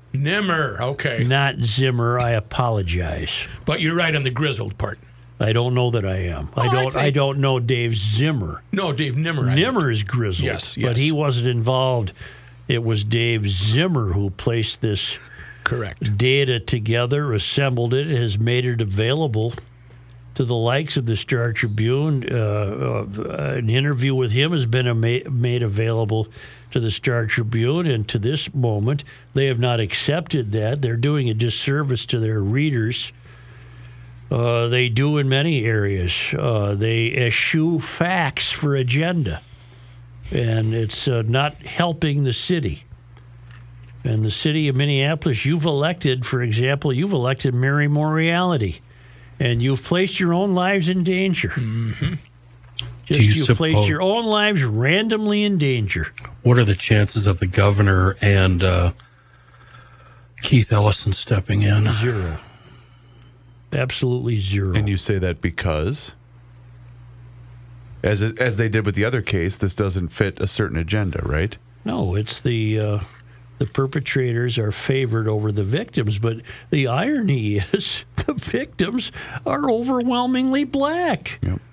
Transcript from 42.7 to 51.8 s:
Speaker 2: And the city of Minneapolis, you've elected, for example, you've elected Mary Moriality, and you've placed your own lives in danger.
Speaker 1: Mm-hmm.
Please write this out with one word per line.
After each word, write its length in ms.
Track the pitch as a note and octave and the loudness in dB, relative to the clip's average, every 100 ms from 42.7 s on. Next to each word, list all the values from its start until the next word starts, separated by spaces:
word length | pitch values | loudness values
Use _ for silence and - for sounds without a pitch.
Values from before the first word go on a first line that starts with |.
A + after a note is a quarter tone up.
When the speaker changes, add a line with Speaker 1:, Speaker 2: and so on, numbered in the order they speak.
| C#2+ - - - - - - - - - - - - | -6 -12 -20 -20 -20 -20 -20 -20 -20 -20 -20 -20 -8
Speaker 2:
And 220 | B2 A2 | -2 0
the 60 | A2 | 0
city 340 | G2 D#3 D3+ D3+ | 0 0 2 2
of 60 | |
Minneapolis, 720 | C3 C#3+ C#3 C#3+ D#3+ E3+ A#2 C#3 | 2 2 2 2 2 0 0 2
you've 180 | E3 | 2
elected, 640 | D#3 C#3+ D3+ F3 D3 C3 A#2+ | 2 2 0 0 0 0 0
for 160 | C3 | -2
example, 500 | A#2+ G#2+ B2+ C#3 D3+ | 0 2 2 0 0
you've 200 | B2+ F#3+ | 0 0
elected 420 | E3+ B2 C3 C#3 | 0 0 0 0
Mary 320 | B2 C3 D3 D3 | 2 2 2 2
Moriality, 960 | D3 D3+ D#3 E3 E3+ F3+ D#3+ G2+ D#2 - - - - - - | 2 2 2 2 2 2 2 0 -4 -12 -20 -20 -20 -20 -2
and 240 | A#2+ A#2 | 0 2
you've 220 | B2 C3 | 2 0
placed 340 | - F3+ F#3+ - | 0 0 0 0
your 160 | F3+ | 2
own 220 | E3+ G3+ F3+ | 2 2 2
lives 320 | F3+ G3 E3 | 2 2 2
in 160 | F#3 | 0
danger. 460 | F3 F#3 F#3+ E3+ E2+ | 0 2 0 0 -2
Speaker 1:
Mm-hmm. 640 | - A#2 A2+ | -2 -4 -2